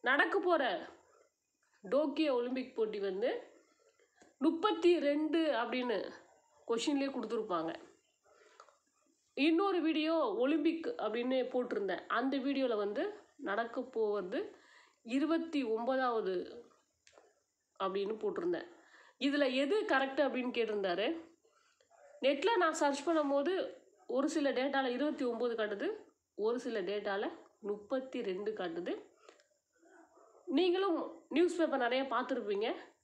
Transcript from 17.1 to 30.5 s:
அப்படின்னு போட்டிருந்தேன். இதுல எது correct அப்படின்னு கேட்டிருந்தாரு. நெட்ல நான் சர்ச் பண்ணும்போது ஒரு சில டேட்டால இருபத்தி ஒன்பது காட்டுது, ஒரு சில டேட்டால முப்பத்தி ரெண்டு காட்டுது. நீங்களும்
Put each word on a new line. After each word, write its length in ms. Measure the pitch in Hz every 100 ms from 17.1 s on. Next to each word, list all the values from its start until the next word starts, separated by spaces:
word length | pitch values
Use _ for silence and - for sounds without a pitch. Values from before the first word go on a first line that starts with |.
| - - _ _ _ _ _
அப்படின்னு 380 | 190 190 196 220
போட்டிருந்தேன். 500 | 208 185 175 165 - - - - - _
இதுல 340 | 262 285 277
எது 280 | 254 269 427
correct 400 | - 277 269 269
அப்படின்னு 300 | 277 240 247
கேட்டிருந்தாரு. 760 | 240 220 208 196 175 226 330 - _ _ _ _ _ _ - - -
நெட்ல 360 | 262 294 392 466
நான் 160 | 339
சர்ச் 360 | 311 294 269 -
பண்ணும்போது 680 | 320 294 277 285 370 - - _ _ -
ஒரு 220 | 247 285
சில 220 | 311 277
டேட்டால 340 | 247 269 269 262
இருபத்தி 400 | 247 294 285 254
ஒன்பது 300 | 233 240 226
காட்டுது, 400 | 208 202 311 440 - _ _ -
ஒரு 240 | 208 247
சில 220 | 247 220
டேட்டால 500 | 180 208 208 196 254 - - _
முப்பத்தி 600 | 202 208 - 262 262 247
ரெண்டு 300 | 202 185 208
காட்டுது. 540 | 208 180 170 180 415 - _ - - _ _ _ _ - - - - - -
நீங்களும் 800 | -